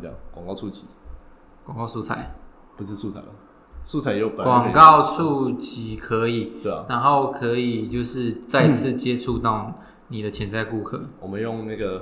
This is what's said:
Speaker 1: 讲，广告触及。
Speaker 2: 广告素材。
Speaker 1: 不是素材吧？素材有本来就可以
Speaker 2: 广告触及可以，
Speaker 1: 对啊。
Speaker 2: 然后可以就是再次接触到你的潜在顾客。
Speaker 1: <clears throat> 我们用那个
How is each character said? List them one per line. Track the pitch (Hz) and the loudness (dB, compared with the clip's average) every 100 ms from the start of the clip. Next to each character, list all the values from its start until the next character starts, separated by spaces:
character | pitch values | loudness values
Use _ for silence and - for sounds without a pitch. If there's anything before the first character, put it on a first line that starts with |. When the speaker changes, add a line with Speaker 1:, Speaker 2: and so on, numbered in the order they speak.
Speaker 1:
讲， | 85 - - | -12 -14 -14
广 | - 87 | -12 -10
告 | |
触 | 101 104 | -8 -8
及。 | - - - - - - - - - | -10 -18 -18 -16 -16 -18 -20 -20 -20
Speaker 2:
广 | - 113 | -12 -8
告 | 113 | -6
素 | 117 | -6
材。 | - - - - - - - - | -6 -6 -8 -14 -18 -20 -20 -14
Speaker 1:
不 | |
是 | 101 104 | -12 -8
素 | 107 | -8
材 | 73 | -10
吧？ | - 104 - - - - | -16 -20 -20 -20 -20 -16
素 | - 151 | -6 -4
材 | 131 | -2
有 | 101 110 | 0 0
本 | - | 0
来 | 131 | 4
就 | 123 | 4
可 | 117 | 4
以 | |
Speaker 2:
广 | |
告 | 139 160 151 | 8 10 10
触 | 143 - 160 139 127 | 4 0 0 2 0
及 | 120 - 113 110 110 | -2 -8 -8 -8 -8
可 | - 113 117 | -2 0 2
以， | 117 - - | 0 -4 -6
Speaker 1:
对 | 107 | -6
啊。 | 80 104 | -6 -4
Speaker 2:
然 | 120 | 2
后 | 135 139 131 | 4 4 2
可 | - 120 120 | -2 0 0
以 | 123 113 107 | 0 -2 -2
就 | 120 120 | -4 -4
是 | 131 120 - - | -2 -4 -4 0
再 | - 156 | 6 6
次 | 120 131 | 6 2
接 | 123 123 120 | 0 0 -2
触 | - 113 | -2 0
到 | 113 107 104 - - - - | 0 0 -4 -12 -18 -20 -12
你 | 110 | -6
的 | 104 | -6
潜 | 104 104 | -4 -4
在 | 110 | -4
顾 | 110 113 | -2 -4
客。 | 104 - - | -6 -8 -10
Speaker 1:
<clears throat> | - | -12
我 | 92 | -8
们 | 98 | -4
用 | 113 113 110 | -4 -4 -8
那 | 107 | -6
个 | 101 92 | -4 -6